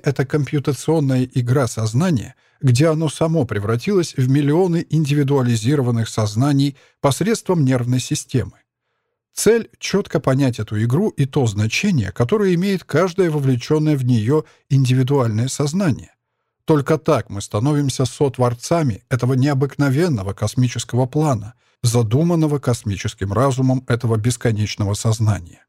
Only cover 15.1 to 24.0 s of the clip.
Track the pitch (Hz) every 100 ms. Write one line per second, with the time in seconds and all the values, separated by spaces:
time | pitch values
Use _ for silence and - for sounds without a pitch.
15.1 | 143 117 107 131 - 147 175 185 101 -
16.1 | _ _ _ _ _ - 156 135 160 -
17.1 | 139 - 101 - 107 135 147 139 - 127
18.1 | - 143 127 120 120 - 170 143 95 -
19.1 | 123 127 131 139 135 139 - 143 131 180
20.1 | 120 95 - 107 - 123 120 - 120 131
21.1 | 151 156 110 101 - _ _ 120 120 107
22.1 | 127 170 170 156 147 131 120 107 95 107
23.1 | - 98 101 135 131 131 131 - 117